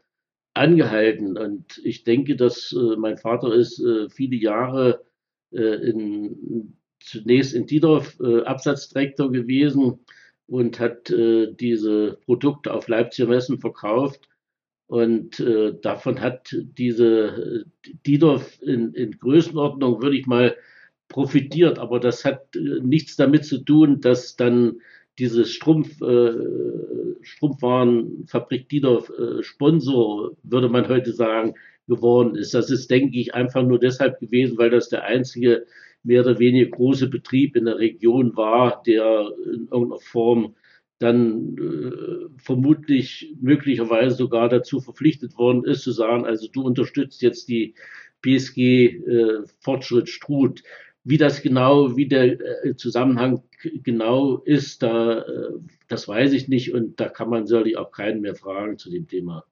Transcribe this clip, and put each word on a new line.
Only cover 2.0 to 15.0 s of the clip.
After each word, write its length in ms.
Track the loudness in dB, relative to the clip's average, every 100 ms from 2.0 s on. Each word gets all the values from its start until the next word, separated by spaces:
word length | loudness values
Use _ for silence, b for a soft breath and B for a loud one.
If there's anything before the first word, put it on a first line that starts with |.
denke, 320 | 0 0 0 0
dass, 360 | 0 0 -8
äh, 240 | -2 -2 -2
mein 200 | -4 -6
Vater 380 | -4 -4 0
ist, 260 | 2 0 -2
äh, 300 | -2 -2 -4
viele 260 | -6 -4 -2
Jahre, 680 | -2 -2 -2 0 0 0 _ _ _ _ _
äh, 360 | -4 -2 -2 -4
in, 840 | -4 -6 -8 -10 -12 -10 -10 -10 _ _ _
zunächst 560 | -18 -10 2 2 2
in 120 | -4 -2
Diedorf, 520 | 2 4 2 0 -6
äh, 220 | 0 0
Absatzdirektor 880 | 0 -4 -4 -4 -6 -4 -4 -2 -2
gewesen 720 | -2 -2 0 2 2 0 -2 b b b b -8
und 320 | -2 -2 -2
hat, 280 | -4 -4 -4
äh, 440 | 0 2 2 0
diese 640 | -4 -4 -2 0 0 -2 -6
Produkte 500 | -2 0 0 -2 -6
auf 140 | -8 -2
Leipziger 400 | -2 -2 -2 0
Messen 320 | 0 0 -6
verkauft. 680 | -6 -8 -2 -2 -2 -8 _ _ _ _ _ _ -6
Und, 500 | -2